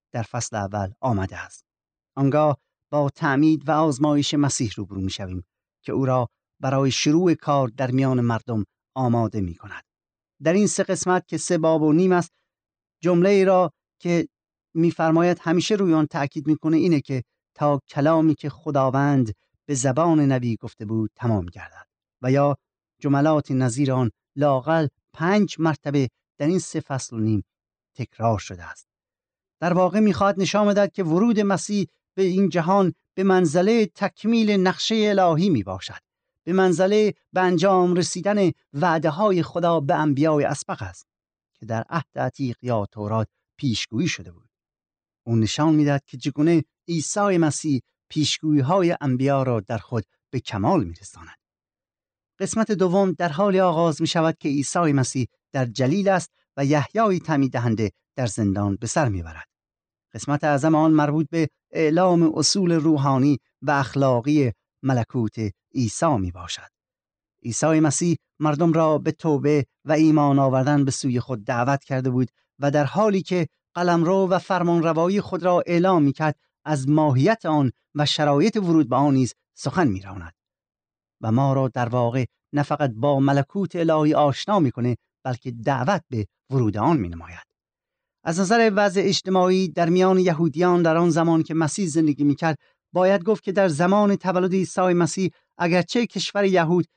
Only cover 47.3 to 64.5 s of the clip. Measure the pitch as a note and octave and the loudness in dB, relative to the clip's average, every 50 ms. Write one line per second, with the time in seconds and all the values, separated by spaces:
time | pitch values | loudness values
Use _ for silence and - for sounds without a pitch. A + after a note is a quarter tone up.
47.3 | F#3+ E3+ E3 D3 - - - D#3 C#3 A#2 - _ _ _ _ - - D#3 C#3+ - | 2 2 2 0 -2 -4 -4 -2 -4 -4 -4 _ _ _ _ -8 -4 -2 -2 -2
48.3 | - - - D#3 D3+ C#3+ B2+ C#3 F#3 G3+ F3 E3+ F3 - D3 C3 B2+ B2 C3 C#3 | -2 -4 -2 0 0 0 2 2 0 0 2 0 -2 -2 -2 -4 -2 0 0 0
49.3 | C#3 C3+ C3 B2+ A#2+ A2 F#2+ - A#2 G#2+ - - B2+ A2 - _ _ _ _ - | 0 0 0 0 -2 -4 -4 -6 -8 -8 -8 -6 -6 -6 -6 _ _ _ _ -10
50.3 | - - - - - G2 G2+ C#3+ G3 D#3 G2 E2+ E2 - - - - - - - | -10 -10 -8 -6 -6 -2 0 0 0 0 -2 -4 -10 -16 -20 -20 -20 -20 -20 -20
51.3 | - _ _ _ _ _ _ _ _ _ _ _ _ _ _ _ _ _ _ _ | -20 _ _ _ _ _ _ _ _ _ _ _ _ _ _ _ _ _ _ _
52.3 | _ - G3 F#3+ - A3+ A3 A3+ G#3+ E3 F#3+ F3+ F3 G3+ G3 F#3 D#3 - F3 E3+ | _ -8 -8 -4 -2 -2 -2 -2 0 0 0 2 2 2 2 0 0 -2 -4 -4
53.3 | C#3+ E3 G#3 G3+ F#3+ F#3+ F#3 F3+ D#3 D#3+ E3+ E3 D3+ - D#3+ D#3 - E3+ D#3+ D#3+ | 0 0 0 2 2 2 2 2 2 2 0 0 0 -2 -2 -2 0 0 0 0
54.3 | D#3 _ - D3+ C#3 C#3+ C3 - - F3+ F3 D3+ C#3 C#3 B2 - - C3 A#2 - | -2 _ -4 -4 -2 -2 -4 -2 -2 0 2 2 2 2 0 0 -2 -4 -6 -6
55.3 | _ _ _ _ - C3+ B2+ A#2+ G2+ C3+ B2+ C3 E3 G3+ F#3+ G3 F#3+ F3 F3 - | _ _ _ _ -4 -4 -4 -4 -2 -2 0 0 0 0 2 2 0 0 -2 -6
56.3 | _ _ _ _ - C#3 C#3+ C3+ D3+ D3 - - - G#3+ A3+ G#3 F#3 E3 - E3+ | _ _ _ _ -6 -4 0 2 2 0 0 -2 -2 0 0 0 0 -2 -2 -2
57.3 | D#3 C#3 C3+ B2+ C3 A#2+ A#2 A#2+ A2 G#2+ A2 F#2+ - _ _ _ - C#3 B2+ G#2+ | 0 0 0 0 -2 -2 -2 0 0 0 -2 -4 -4 _ _ _ -6 -6 -4 -4
58.3 | - A#2 G#2+ G2 F#2+ G2+ G#2 G2+ G2 - A#2 A2+ - E3+ D3 A#2 G2 F2+ E2 D#2+ | -2 -2 0 0 0 0 0 -2 -2 -4 -6 -4 -2 0 0 0 -2 -6 -8 -10
59.3 | D#2+ - - _ _ _ _ _ _ _ _ _ _ _ _ _ - A2+ - C#3 | -14 -18 -20 _ _ _ _ _ _ _ _ _ _ _ _ _ -16 -10 -6 -4
60.3 | D3 C#3+ D#3+ D3+ D3 C3 C#3+ D#3+ D#3+ D3+ D#3+ D#3+ D#3 D3+ D3 D3 D3 D#3+ D#3 - | -4 -2 0 0 0 2 2 2 2 4 4 4 4 4 2 2 0 -2 -2 -2
61.3 | E3 E3 D#3 - _ _ _ _ - - D#3+ D3+ D#3 F3 F#3 F#3 F3 E3+ E3 D#3 | -2 -4 -4 -4 _ _ _ _ -4 -2 0 0 2 2 2 4 4 4 2 2
62.3 | - D#3 D3 - - G3+ F#3 E3+ E3+ D#3+ D3 D#3+ D#3 C#3 C#3 C#3+ C3+ B2+ C3+ D3 | 2 0 -2 -2 0 0 0 0 0 2 2 2 2 2 2 0 2 2 2 2
63.3 | C#3+ - _ _ _ - C3+ D3 C#3+ C#3 C3 - - C#3 C#3 C3 B2+ A#2+ A2+ D3 | 0 0 _ _ _ -8 -4 -2 0 0 -2 -2 -2 0 2 2 2 0 0 0
64.3 | D3+ D3+ C3+ A#2 | 2 2 2 0